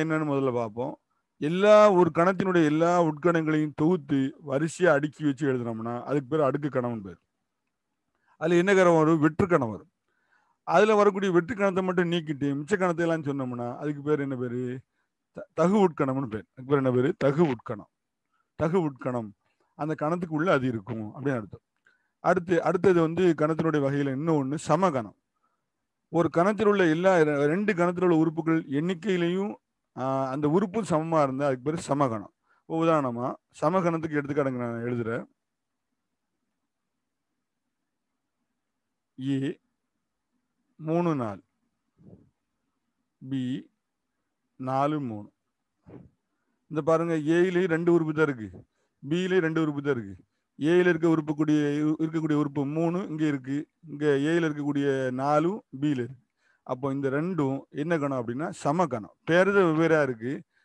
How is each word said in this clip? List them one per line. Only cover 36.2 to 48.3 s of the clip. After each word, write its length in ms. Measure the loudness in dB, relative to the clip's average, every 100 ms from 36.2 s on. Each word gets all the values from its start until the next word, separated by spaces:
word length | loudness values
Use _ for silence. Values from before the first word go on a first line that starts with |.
| _ _ _ _ _ _ _ _ _ _ _ _ _ _ _ _ _ _ _ _ _ _ _ _ _ _ _ _ _ -10 -4
ஏ 320 | -4 -4 -8 _ _ _ _ _ _ _ _ _ _ _ -12
மூணு 400 | -4 -2 0 -2
நாலு, 260 | -4 -10 _ _ _ _ _ _ -20 -20 _ _ _ _ _ _ _ _ _ _ -8
பி 420 | -6 -4 -6 -10 _ _ _ _ _ _ _ _ -12
நாலு 440 | -4 -2 0 -2
மூணு. 320 | -6 -10 -14 _ _ _ _ _ _ -20 -20 _ _ _ _ _ -10
இந்த 140 | -4
பாருங்க 340 | 0 0 0 -2
ஏயிலேயும் 560 | 0 2 2 2 0 0
ரெண்டு 180 | 2
உறுப்பு 200 | 2 2
தான் 100 | 0
இருக்கு, 260 | 0